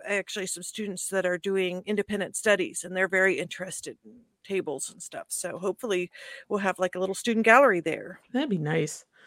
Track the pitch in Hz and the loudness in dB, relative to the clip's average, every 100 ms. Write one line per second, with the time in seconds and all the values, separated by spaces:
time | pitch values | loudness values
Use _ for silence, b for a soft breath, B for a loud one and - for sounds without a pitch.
0 | - 202 185 214 185 - 180 - 202 185 | -2 -2 -2 -6 -6 -8 -10 -8 -6 -6
1 | - 190 180 180 196 190 185 180 - 208 | -2 0 0 0 0 0 0 -2 -2 -2
2 | 196 208 185 - 220 202 160 - 170 185 | -2 -4 -4 -2 2 2 2 -4 -6 0
3 | 190 190 190 139 139 - 185 - - 113 | 2 4 4 2 -4 -8 -10 -8 -12 -14
4 | - 240 _ _ - 190 156 135 - - | -18 -20 _ _ -6 -4 -2 -6 -8 -12
5 | - 151 - - 175 - 185 185 233 185 | -14 -12 -8 -6 -6 -4 -4 -4 -2 -2
6 | 180 B B B - 208 196 185 185 185 | -2 B B B -4 0 0 2 0 0
7 | 190 190 - 220 220 233 277 180 160 - | -4 -2 0 4 8 10 8 4 0 -4
8 | - 185 _ 247 294 185 151 160 151 - | -6 -16 _ -2 0 0 0 0 0 -4
9 | - b | -18 b